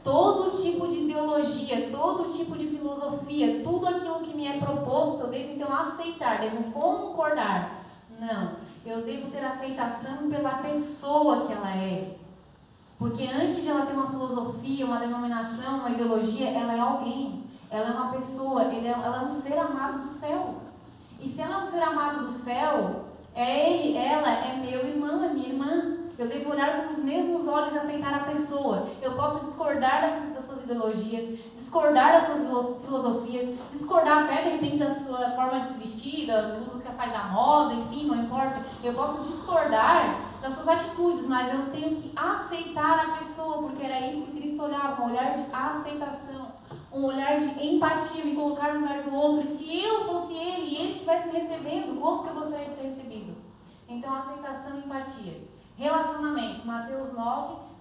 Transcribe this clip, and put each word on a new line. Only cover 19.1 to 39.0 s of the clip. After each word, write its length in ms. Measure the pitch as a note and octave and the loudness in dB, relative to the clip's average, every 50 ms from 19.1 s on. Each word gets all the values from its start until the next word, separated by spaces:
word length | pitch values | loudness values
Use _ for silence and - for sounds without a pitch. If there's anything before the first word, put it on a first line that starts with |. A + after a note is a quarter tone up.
| B3 B3 B3+ | -2 -2 -2
é 20 | |
um 160 | D4 D4+ D4 | -4 -4 -4
ser 160 | C4 C#4 D4 - | -4 0 0 0
amado 500 | - - C#4 C4+ C4+ - C#4 C#4 D4 D4 | 0 0 -2 -2 -2 -2 -4 -4 -6 -8
do 120 | - - | -10 -8
céu. 420 | - D4 D4+ F4+ F#4 - - - - - - - - - - - - - - - | -4 -2 -2 -2 -2 -4 -6 -8 -12 -14 -18 -20 -20 -20 -20 -20 -20 -20 -18 -10
E 100 | - C#4 | -8 -8
se 120 | - D#4 | -6 -4
ela 140 | D#4 E4 F#4 | -4 -2 -2
é 120 | G4 F#4+ - | -2 -4 -2
um 40 | |
ser 100 | F4 E4+ | 0 2
amado 460 | E4 D#4 D4+ - D4 D4 D4 C#4+ B3+ A#3+ | 2 2 2 2 2 2 0 -2 -4 -4
do 160 | A#3+ B3 A3+ | -6 -8 -4
céu, 600 | A#3+ A#3+ B3+ C#4+ D#4 C#4+ A#3 G3 F3+ - - - - - - - - - | -4 0 2 2 4 4 2 2 0 -2 -4 -8 -10 -14 -18 -20 -12 -2
é 380 | A#3+ A#3+ B3 C#4 C#4+ D#4 E4+ | 0 0 2 4 6 6 6
ele, 260 | F4+ E4+ D4 D4+ D4+ - | 6 4 2 2 2 2
ela 320 | B3 - D4+ D4+ D4+ C4 | 2 4 4 4 4 4
é 280 | A3+ - - A#3+ C4 C4 | 4 2 2 -2 -2 -2
meu 300 | C4 B3 B3+ B3+ C4 D4 | -4 -2 -2 -2 -2 0
irmão, 360 | D4+ D4 D4 D4 D4+ - D#4+ | 0 -2 0 0 0 0 0
é 100 | E4+ C#4+ | 0 0
minha 160 | C4+ B3+ - | 0 -2 -2
irmã. 460 | - - C4+ D4 E4 F4 E4+ - - - - - - - | -2 -2 0 2 2 2 2 0 -2 -4 -6 -8 -6 -4
Eu 120 | A#3+ A#3 | -4 -2
devo 220 | C#4 C#4+ - D4 | -2 -2 -2 0
olhar 360 | C#4+ C#4 C#4 D4 D#4 D4 D4+ - | 2 2 4 2 2 0 -2 -2
com 60 | D4+ | -2
os 60 | D4 | -2
mesmos 460 | C#4 C4+ D4 F4 F4 F4 E4+ E4 C#4+ | 0 0 2 2 2 2 2 0 0
olhos 280 | D4 D4 D4 D4+ D4 D4 | 2 2 2 2 2 0
e 40 | D4 | -2
aceitar 360 | - D4 D4 D4 - C#4 C#4+ | -2 -2 -2 -2 -2 0 0
a 180 | C#4+ C#4+ D4 | 0 0 0
pessoa. 560 | D4 D4 D4+ - C#4+ C#4 C#4 B3 G3+ F3+ - - - - | 0 -2 -2 0 -2 -2 0 2 0 0 0 -4 -6 -4
Eu 140 | - C4 B3+ | -4 -2 0
posso 280 | C4 C#4+ D4+ D4+ D4 - - | 2 0 0 0 -2 -4 -6
discordar 540 | - - E4 D4 C#4 - B3+ C4 C#4 D4 | -4 -2 0 0 2 4 4 4 4 6
das, 320 | E4 D#4 - D4+ D4 D4 - | 4 2 2 0 -4 -6 -6
das 100 | C4 B3+ | -8 -8
suas 180 | - C#4 B3+ B3 | -10 -10 -10 -6
ideologias, 720 | A#3 A#3+ A#3 A3 G#3+ G#3+ F#3+ G#3+ A3 A#3 A3+ A#3 A#3 A3+ - - - - - | -4 -2 0 0 0 0 0 -2 -2 -4 -4 -4 -4 -8 -10 -10 -14 -16 -16
discordar 560 | - - - E4 D#4 D4 D4 C#4 A#3 D#4 E4 | -14 -2 0 4 6 8 8 8 8 10 10
das 140 | E4 D#4+ D#4 | 10 8 6
suas 200 | D4 D4 C#4+ B3 | 0 0 0 0
filo-, 320 | B3 B3 B3 B3 B3 B3 - | 0 0 0 0 -4 -6 -6
filosofias, 760 | - C#4 B3+ A#3+ A#3+ A#3 A#3 A#3 A#3 A#3+ B3 B3 B3 B3 - - - - | -4 -2 0 0 2 0 0 -2 -4 -4 -4 -2 -4 -4 -8 -10 -10 -10
discordar 500 | D4 D4+ E4 F4 E4+ D#4 D4 D4+ D4+ D4+ | -10 -4 4 4 6 8 8 6 6 6
até, 200 | D4 C#4 - E4 | 4 2 2 2
de 60 | E4+ | 2
repente, 260 | D#4 D4 D4 C#4+ D4 D4 | 0 2 0 2 2 2
da 180 | C#4+ C#4 C#4 | 2 2 0
sua 360 | - - C4+ B3+ B3 B3 B3 | -2 -4 -4 -2 0 0 0
forma 280 | B3 B3+ B3+ C4 B3+ - | 2 2 0 2 2 0
de 140 | A3+ - - | -2 -2 -6
se 60 | - | -8
vestir, 480 | - - - - - C#4 D4+ D4+ D4 A#3 | -8 -8 -8 -6 -8 -4 -4 -4 -2 2
da, 140 | A3+ G#3+ | 2 2
do 320 | G#3+ A3 G#3+ A3 A#3 - - | 2 0 -4 -6 -6 -8 -8
uso 80 | B3 | -8
que 100 | - A#3+ A#3+ | -8 -8 -6
faz 180 | - B3 A#3 | -4 -4 -2
da 140 | A3+ G#3+ G3 | -2 -2 -2
moda, 480 | F#3 F#3 G#3 A#3+ - - G3+ G3+ A3+ A#3 | 0 2 4 6 8 8 8 8 6 2
enfim, 320 | A#3 A#3 A#3 - C#4+ D4+ D4 | -2 -2 -4 -4 -2 0 0
não 160 | - A#3 A#3 | 2 2 0
importa. 400 | A#3 B3 C4 C4+ C4+ C4 B3+ - - - - | 0 0 0 0 0 0 -2 -6 -8 -10 -4
Eu 120 | - A#3+ A#3+ | -4 -2 0
posso 300 | B3+ | 0